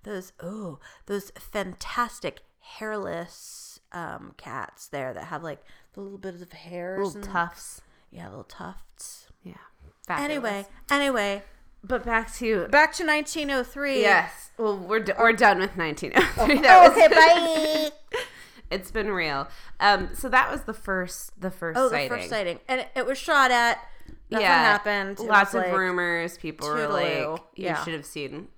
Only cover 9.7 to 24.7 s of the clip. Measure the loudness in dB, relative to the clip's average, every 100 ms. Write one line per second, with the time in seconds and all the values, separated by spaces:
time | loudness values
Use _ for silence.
9.7 | _ -20 _ -8 -6 -4 -4 -4 -6 -10
10.7 | -18 -2 0 2 0 -2 -6 -10 -20 -20
11.7 | _ -6 -6 -2 -2 -2 -6 -2 -2 2
12.7 | 4 2 0 -2 -2 -2 -6 -4 -4 -6
13.7 | -8 -4 0 4 4 2 -10 -20 -6 -4
14.7 | -4 -4 -4 -2 4 4 6 4 4 -2
15.7 | -4 -6 -4 0 2 2 2 2 4 10
16.7 | 12 12 10 8 10 8 8 4 0 0
17.7 | 0 -4 -8 -10 -10 -10 -16 -20 -20 -10
18.7 | -10 -6 -6 -4 -4 -2 -4 -6 -12 -14
19.7 | 2 4 4 0 -6 0 2 2 -4 -8
20.7 | -10 -6 -4 -4 -10 -16 -10 -10 -8 -6
21.7 | 0 0 0 -4 -6 -6 -4 -4 -8 -6
22.7 | -6 -4 -6 -4 -4 0 2 4 4 2
23.7 | -2 -8 -18 -16 -18 -6 0 4 6 6